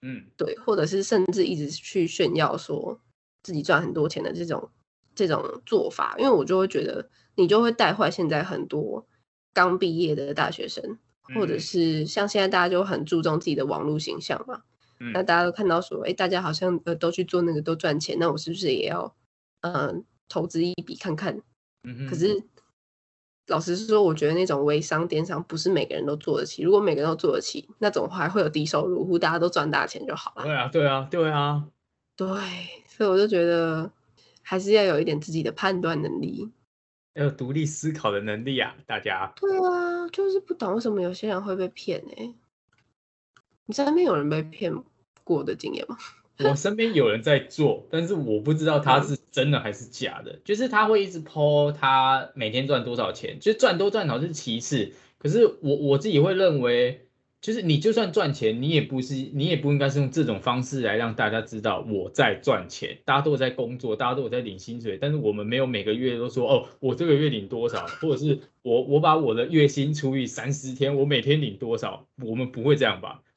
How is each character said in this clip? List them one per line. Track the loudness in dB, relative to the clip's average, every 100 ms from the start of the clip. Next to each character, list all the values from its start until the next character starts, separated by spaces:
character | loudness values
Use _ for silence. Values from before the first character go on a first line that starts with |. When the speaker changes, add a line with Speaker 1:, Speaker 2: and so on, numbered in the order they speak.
Speaker 1:
嗯。 | -12 -12 -12 -8
Speaker 2:
对， | -6 -4 -2
或 | 0
者 |
是 | 2 0
甚 | 2 2 2
至 | 2 0
一 | 0
直 | -6
去 | -8 -6 -2 -2
炫 | 0 0 2
耀 | 0 -2
说 | -6 -6 -6 -12 _ _ _ _
自 | -8
己 | -4
赚 | 2 2
很 | 2
多 | -2 -2
钱 | -2
的 | -6
这 | -6 -6
种， | -6 -8 _ _ _ _ -2
这 | 0
种 | 0 -2 -8 0
做 | 0 0
法， | -2 -4 2
因 |
为 | 4
我 | 4 4
就 | 2
会 | 2
觉 | 0 -2
得 | -6 -10 _ _ 2
你 | 6
就 | 6
会 | 4
带 | 4 2
坏 | 2 0
现 | 0 0
在 | 0
很 | -2 -6 -6
多 | -4 -4 -8 -12 _ _ _ _
刚 | 2 4 4
毕 | 0 0
业 | 0 -2
的 | -4
大 | -2 -2
学 | -4 -10
生， | -10 -12 -12 _ _ -8
Speaker 1:
嗯。 | -4
Speaker 2:
或 | -2
者 | -2
是 | -2 0 2 0 -2
像 | -2 0
现 | 0
在 | 2
大 | 2
家 | 2
就 | 2 0
很 | -2
注 | 0 0
重 | 2 0
自 | 0
己 | -2
的 | -2
网 | -2
络 | -2 -4
形 | -4 -8
象 | -6 -6 -8
嘛， | -14 _ _ _ -14
Speaker 1:
嗯。 | -6
Speaker 2:
那 | -2
大 | 2 2
家 |
都 | 2
看 | 0 0
到 | 0
说， | -2 -6 -4
哎， |
大 | -2 -2
家 | 0
好 | -2
像， | -2 0 -2 -2
呃， | -2
都 | -2
去 | -2 0
做 | 0
那 | 2
个 | 0
都 | -2 -2
赚 | 0 -2
钱， | -2 0
那 | 0
我 | 0
是 | -6
不 | -4
是 | 0
也 | 0 -2
要， | -4 -6 _ _ _ _ _
呃， | -4 -2 -2 -4 -10 _ -8
投 | -6 -4
资 | -2
一 | -2 -4 -10
笔 | -10
看 | -6
看？ | -6 -6 -8 -12 _ _ _
Speaker 1:
嗯 | -14 -10
哼。 | -6
Speaker 2:
可 | 0
是 | 0 0 -4 _ _ _ _ _ _ _ _ _ -4
老 | -2
实 | -2 -4
说， | 2 4
我 | 4
觉 | 4 2
得 |
那 | 2 2
种 | 2
微 | 2 2
商、 | 0 -2 0
电 | -2 -2
商 | -6
不 | -6 -2
是 | 2
每 | 2 0
个 | -4
人 | -4
都 | -4
做 | -2 -2
得 | -2
起， | -2
如 | 4
果 | 4
每 | 4 2
个 |
人 | 0
都 |
做 | 0 0
得 | 0
起， | -2 -10 -12 -2
那 | 0
种 | 0 -2
还 | -2 0
会 | 2
有 | 0
低 | 0 0
收 | 0 0
入 | 0
户， | 0 2
大 | 2
家 | 2
都 | 2
赚 | 0 0
大 | 0 -2
钱 | -6 -8
就 | -8
好 | -8 -8
了。 |
Speaker 1:
对 | -4 -2
啊， | 0
对 | 2 2
啊， | 2 -2
对 | 0 0
啊。 | 2 0 0 -4 _ _ _ _ -8
Speaker 2:
对， | -6 -4 -6 -10 -14 -20 _
所 | -2 4
以 |
我 | 4
就 | 4
觉 | 4
得 | 4 2 2 -2 -6 _ _ _ _ _
还 | -6 -4
是 | 4
要 | 6
有 | 6 4
一 |
点 | 2 -2
自 | -4
己 | -4
的 | -4
判 | -2 -2 0
断 | -2 -2
能 | -2 -4
力。 | -6 -6 -10 -14 _ _ _ _ _ -2
Speaker 1:
要 | -2
有 |
独 | -2 -4
立 | -2 -2
思 | -2 -4
考 | -2 -2
的 | -2
能 | -2 -4 -4
力 | -2
啊， | -2 -6 -8
大 | -6
家。 | -4 -4 -6 -4
Speaker 2:
对 | -2 0
啊， | 0 0 -4 -6 -8
就 | -4 0
是 | -2
不 | -4
懂 | -6 -2 -2
为 |
什 | -2
么 | -2
有 | -2
些 | -4 -4
人 | -4
会 | -4 -4
被 | -6
骗 | -8 -8 -8 -8 -14
欸。 | -14 -16 _ _ _ _ _ _ _ _ _ _ _ _ -8
你 |
身 | -2 2 4
边 | 4
有 | 2
人 | 0
被 | -2
骗 | -4 -6 -6 -6 -12 _ _ _
过 | -2 -2
的 | -2 -6
经 | -6
验 | -8 -8
吗？ | -12 -16 -20 _ 0 2
Speaker 1:
我 | 2
身 | 0 2
边 | 2
有 | 4 4
人 | 4
在 | 4 2
做， | 2 0 2 2 -2
但 | -4 -2
是 |
我 | -2 0 0
不 | 2
知 | 2
道 | 4 4
他 | 6 4
是 | 4 -4 _
真 | 0 2
的 | 2
还 | 0
是 | -8 -12
假 | -8 -8 -8
的。 | -14
Speaker 2:
嗯。 | -10 -4
Speaker 1:
就 |
是 | -2 2
他 | 2 4
会 | 4
一 | 2
直 | -6
po | -8 2 4 4 4
他 | 2 4 4 4 2 -2 -6
每 | -4
天 | -2 0
赚 | 0 0
多 | -4
少 | -4
钱， | -4 -10 -4
就 | 0
是 | 4
赚 | 4 4
多 | 0
赚 | 0 -2
少 | -2
是 | -4
其 | -6 -6 -6
次。 | -2 -2 -4 -8 _ _
可 | 0
是 | 4 4 4
我， | -2 0
我 | 2 2
自 | 4
己 | 4
会 | 4 4
认 | 4 4
为， | 2 4 2 0 -16 _ _ _
就 | -4
是 | -2
你 | 2 2
就 | 4
算 | 2 2
赚 | 2 0
钱， | 2 0 0
你 | 2
也 | 2
不 | 2 -4
是， | -4
你 | -6 -6 -2 0
也 | 0
不 | 2
应 | 2
该 | 2
是 | 2
用 | 0
这 | 0
种 | 0 0
方 | -2 -2
式 | -4 -2
来 | 0 0
让 | -2
大 | 0 0
家 | 0
知 | -4 -4
道 | -2 -2 -4
我 | -6 -4
在 | 2 2 2
赚 | 0 0 -2
钱。 | -10 -10 -8 0
大 | 2
家 |
都 | 2
有 | 0
在 | 0
工 | -2 -6 -6
作， | -4 -2
大 | -2
家 | -2
都 |
有 | -4
在 | -4
领 | -6 -10
薪 | -12 -10
水， | -8 -4
但 | -2
是 | 0
我 | 0
们 | -2 -2
没 | 0
有 | 0
每 | -2
个 | -2
月 | 0 0 -2
都 | -4
说 | -2 2
，“哦， | 2 0 -6
我 | -4 0
这 | 2
个 |
月 | 4 2
领 | -2 -6
多 | -4 -2
少”， | -4 -8 -4
或 | -2
者 | 0
是 | 0 0 -4 _
我， | 0 0
我 | 4 4
把 | 6 4
我 | 2 0
的 | 2
月 | 4 4
薪 | 4 -2
除 | 0 -2 -2
以 | -4
三 | -6 -6
十 | -6 -6
天， | -2 0 2
我 | 2
每 | 2
天 | 2 2
领 | 0 -6
多 | -4 -4
少， | -4 -10 -16 -12 -6
我 |
们 | -4 -4
不 | 0
会 | 2 4
这 | 4
样 | 0
吧？ | -8 -16 _